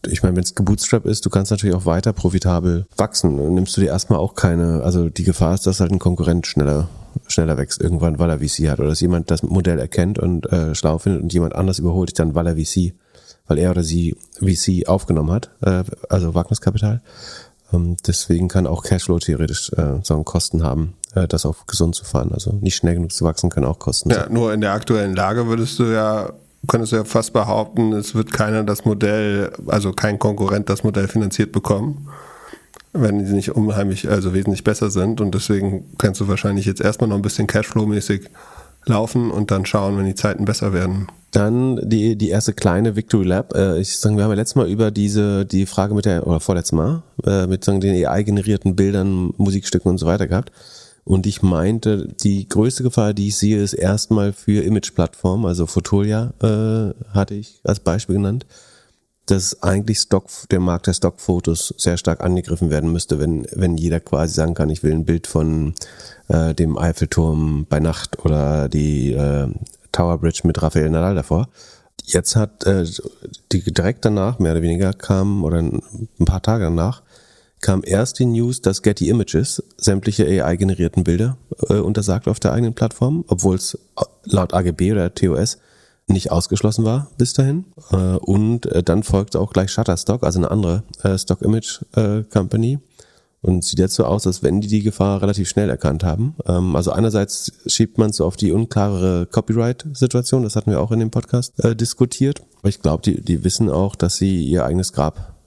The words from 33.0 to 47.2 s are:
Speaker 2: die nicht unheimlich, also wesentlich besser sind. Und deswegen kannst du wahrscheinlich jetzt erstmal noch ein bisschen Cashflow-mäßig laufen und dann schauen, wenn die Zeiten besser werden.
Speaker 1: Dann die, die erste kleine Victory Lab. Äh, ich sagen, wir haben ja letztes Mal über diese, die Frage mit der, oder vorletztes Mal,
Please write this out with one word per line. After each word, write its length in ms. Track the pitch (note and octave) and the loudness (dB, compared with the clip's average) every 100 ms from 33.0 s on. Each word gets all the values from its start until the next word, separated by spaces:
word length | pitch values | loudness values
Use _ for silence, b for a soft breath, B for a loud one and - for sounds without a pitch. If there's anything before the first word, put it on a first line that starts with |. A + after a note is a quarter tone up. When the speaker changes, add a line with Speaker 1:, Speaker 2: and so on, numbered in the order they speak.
| A2 G2+ | 2 2
Speaker 2:
die 100 | G2 | 0
nicht 180 | G2+ F2+ | 0 0
unheimlich, 580 | - G#2+ G#2 G2+ F#2+ - | 0 0 0 -2 -2 0
also 240 | G2+ F#2+ | 0 2
wesentlich 320 | F#2 G2 F#2+ | 0 0 0
besser 260 | - G#2 G#2 | -2 0 0
sind. 300 | F#2+ F#2+ A2+ | 0 0 0
Und 140 | G2+ | -2
deswegen 500 | F#2+ - G2+ G2 F#2+ - - | -2 0 0 0 -4 -8 -2
kannst 240 | G#2+ F#2 | -2 0
du 60 | G2 | -2
wahrscheinlich 360 | F#2+ G#2+ G2+ | 0 0 0
jetzt 160 | G2 F#2+ | -2 0
erstmal 280 | G2+ G#2 A2+ | -2 0 0
noch 80 | G2+ | 0
ein 60 | |
bisschen 240 | G2+ - G#2 | -2 -2 0
Cashflow-mäßig 840 | A2+ G#2 A2+ G#2+ G#2 - G2+ - B B B B B - | 0 0 -2 0 -2 0 -4 -4 B B B B B 0
laufen 440 | A2 A2+ B2+ A#2 | 0 2 -2 -2
und 200 | - G#2 | -2 0
dann 160 | G2 F2+ | 0 0
schauen, 320 | G#2+ G2 G2+ | 0 0 0
wenn 80 | F#2+ | -2
die 80 | |
Zeiten 320 | F#2+ G#2 - G2+ | 0 -2 0 -2
besser 260 | G#2+ G#2 | 0 0
werden. 360 | F#2 F#2 F#2+ F#2+ - _ | 0 0 -2 -6 -12 _
Speaker 1:
Dann 540 | G#2+ G2+ A#2+ C3 B2+ - | 0 2 2 0 -2 0
die, 300 | A2 A2 G#2 | 2 2 0
die 140 | A2 | 0
erste 240 | G2 A2+ | 2 0
kleine 420 | - - F2 A2+ G#2 | 0 0 2 0 -2
Victory 280 | - A2 | 0 0
Lab. 300 | F2+ F#2 - | 2 0 0
Äh, 240 | - F#2+ E2 | 0 2 2
ich 180 | G2 - | -2 0
sagen, 180 | G#2+ G#2 | 2 2
wir 80 | |
haben 60 | G#2+ | 2
ja 60 | G#2 | 0
letztes 200 | A2+ C#3 | 0 0
Mal 140 | F#2+ | 0
über 200 | G2+ A2 | 2 0
diese, 540 | G#2 G2+ G#2 G#2 G2 | 0 0 2 0 0
die 220 | G2 F#2+ F#2+ | 0 0 0
Frage 260 | - G2 | 0 0
mit 140 | G#2 G#2 | 2 2
der, 200 | F2 - | 0 0
oder 140 | D#2+ | 0
vorletztes 320 | - F2 - | 0 -2 0
Mal, 300 | E2 D#2+ D3+ - - | 0 0 -2 -6 -4